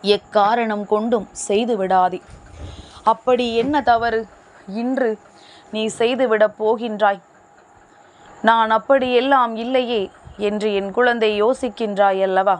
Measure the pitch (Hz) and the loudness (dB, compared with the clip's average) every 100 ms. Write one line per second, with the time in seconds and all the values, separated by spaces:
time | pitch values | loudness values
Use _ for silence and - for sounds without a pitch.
0 | 196 202 - 214 202 233 226 208 202 214 | 0 0 0 0 2 0 -2 -4 -2 -2
1 | 226 226 - - - 208 240 220 190 185 | 0 -2 -4 -14 -2 -2 0 -2 0 2
2 | 180 180 - - - - - - - - | 2 -2 -14 -20 -20 -18 -18 -18 -20 -4
3 | - 220 - 247 240 226 247 294 247 233 | -2 0 0 0 0 -2 0 0 2 2
4 | 233 226 220 - - - - 202 240 262 | 2 -4 -6 -16 -20 -20 -12 -6 -4 -2
5 | 247 214 - - - - - 214 220 - | -2 -2 -10 -20 -20 -20 -12 -6 -6 -2
6 | 233 262 254 214 214 208 214 226 233 208 | -2 0 0 2 0 0 -2 -2 -4 -2
7 | 208 196 _ _ _ _ _ - _ _ | 0 -2 _ _ _ _ _ -20 _ _
8 | - _ - - 220 226 220 220 - 269 | -20 _ -20 -2 2 2 2 0 2 0
9 | 254 247 262 269 240 226 233 262 240 233 | 4 0 4 2 2 -2 -2 -2 0 -4
10 | 190 - - - 208 208 214 202 196 190 | -4 -10 -20 -6 -4 -2 -2 -2 -4 0
11 | 247 240 220 208 214 262 247 - 220 196 | 0 2 0 2 0 0 -4 -6 -6 2
12 | 202 190 190 185 190 | 2 2 0 2 2